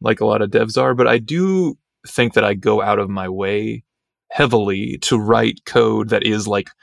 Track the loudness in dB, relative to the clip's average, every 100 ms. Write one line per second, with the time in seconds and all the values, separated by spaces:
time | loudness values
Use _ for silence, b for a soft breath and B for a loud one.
0 | -2 0 0 0 2 0 0 0 0 2
1 | 2 2 0 -2 0 0 0 -4 _ _
2 | -8 -2 0 2 2 0 0 0 2 0
3 | -2 -4 -6 -6 -4 -2 -4 -8 -12 _
4 | _ _ -10 -2 2 2 0 -2 -6 -6
5 | -2 0 2 2 2 -2 -2 2 2 2
6 | 0 -2 0 -2 -2 -4 -4 -12